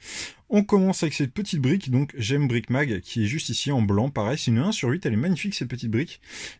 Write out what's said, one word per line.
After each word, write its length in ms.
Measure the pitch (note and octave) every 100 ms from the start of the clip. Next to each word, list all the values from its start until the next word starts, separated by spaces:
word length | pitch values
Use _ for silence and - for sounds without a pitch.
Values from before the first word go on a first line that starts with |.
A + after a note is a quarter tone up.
| - - - - -
On 160 | G#3
commence 400 | G3+ G3+ F#3+ -
avec 100 | D#3+
cette 200 | - C#3
petite 260 | - G3 D#3+
brique, 320 | C3 F#3+ C3+
donc 220 | B2+ C#3+ C#3+
j'aime 300 | G#2 C#3+ C#3
Brick 220 | A#2 G#2+
Mag, 320 | B2+ D3 F#2
qui 240 | - A#2+ G#2
est 20 |
juste 220 | D#3 -
ici 240 | - D3
en 80 | C3+
blanc. 280 | G2+ G2+ C#3
Pareil, 280 | A#2 G#2 C#3+
c'est 140 | -
une 80 | A#2
un 120 | F#3
sur 160 | A3 A#2+
huit, 180 | E3+ C#3
elle 80 |
est 40 | G#2+
magnifique 360 | E3+ F3 G#3
cette 140 | - B2
petite 240 | B2 A#2
brique. 300 | A2+ E3 - - - -